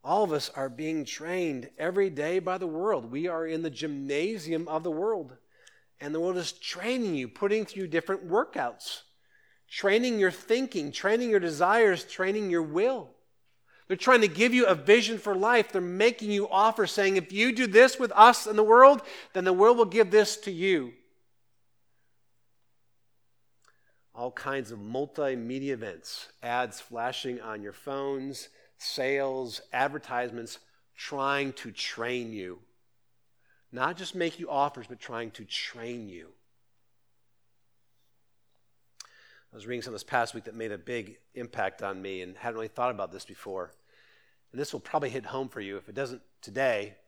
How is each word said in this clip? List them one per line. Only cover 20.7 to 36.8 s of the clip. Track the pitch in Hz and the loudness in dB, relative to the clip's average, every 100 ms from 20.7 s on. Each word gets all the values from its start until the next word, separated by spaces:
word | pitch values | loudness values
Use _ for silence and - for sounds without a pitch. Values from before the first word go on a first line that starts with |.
| 175 123 - _ _ _ _ _ _ _ _ _ _ _ _ _ _ _ _ _ _ _ _ _ _ _ _ _ _ _ _ _ _ _ | 0 -2 -14 _ _ _ _ _ _ _ _ _ _ _ _ _ _ _ _ _ _ _ _ _ _ _ _ _ _ _ _ _ _ _
All | 110 127 | -10 -8
kinds | 127 139 135 110 | -6 -6 -6 -8
of | 113 | -14
multimedia | 101 123 143 - 139 127 117 131 139 | -8 -6 -6 -4 -4 -4 -6 -6 -6
events, | 123 107 82 - - - _ | -6 -8 -12 -14 -16 -16 _
ads | 120 123 123 - | -6 -4 -4 -8
flashing | - 117 120 127 135 120 | -14 -8 -6 -6 -8 -8
on | 110 107 | -10 -10
your | 101 | -12
phones, | 98 - 139 139 139 135 131 - _ _ _ | -14 -10 -6 -6 -6 -8 -12 -16 _ _ _
sales, | - - 131 139 135 131 123 107 - | -10 -4 -2 -2 -2 -4 -8 -12 -8
advertisements, | 127 139 147 - 123 123 117 113 - _ _ _ | -2 -2 -2 -6 -6 -6 -8 -14 -16 _ _ _
trying | - - 143 139 139 139 | -18 -12 -4 -2 0 -2
to | - 117 | -8 -14
train | 98 - - 117 127 113 | -10 -10 -6 -6 -6 -6
you. | 107 90 90 _ _ _ _ _ _ _ _ _ _ _ | -10 -12 -14 _ _ _ _ _ _ _ _ _ _ _
Not | 123 135 175 | -4 -4 -4
just | 180 | -12
make | 185 170 165 | -4 -4 -4
you | 170 | -6
offers, | 143 143 135 113 | -2 -2 -4 -18
but | 123 | -16
trying | - 117 113 | -12 -10 -10
to | 107 104 | -12 -10
train | - - 120 117 120 104 | -10 -10 -10 -12 -10 -12
you. | 87 80 _ _ _ _ _ | -16 -20 _ _ _ _ _